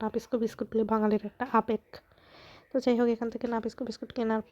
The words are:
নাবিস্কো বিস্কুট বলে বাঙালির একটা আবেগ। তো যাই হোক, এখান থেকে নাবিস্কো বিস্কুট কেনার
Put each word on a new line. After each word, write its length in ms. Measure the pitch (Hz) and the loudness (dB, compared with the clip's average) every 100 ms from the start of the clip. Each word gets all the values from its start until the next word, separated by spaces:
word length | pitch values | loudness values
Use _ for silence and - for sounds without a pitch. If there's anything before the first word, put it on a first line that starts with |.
নাবিস্কো 360 | 220 226 - 240 | -2 -4 -2 -2
বিস্কুট 280 | 220 - 214 | -2 -4 -4
বলে 140 | 220 | 0
বাঙালির 380 | 214 220 214 208 | 2 4 4 2
একটা 200 | 208 - 254 | -2 -8 0
আবেগ। 320 | 226 220 214 _ - _ _ - - - - _ | 2 2 -2 _ -20 _ _ -20 -20 -20 -20 _
তো 20 | 269 | 0
যাই 120 | 247 240 | 2 4
হোক, 100 | 240 | 4
এখান 140 | 226 233 | 2 -2
থেকে 140 | 233 240 | -4 -4
নাবিস্কো 280 | 233 220 - 240 | -2 -4 -6 -8
বিস্কুট 220 | 220 226 - | -8 -8 -4
কেনার 260 | 226 220 214 | 0 0 0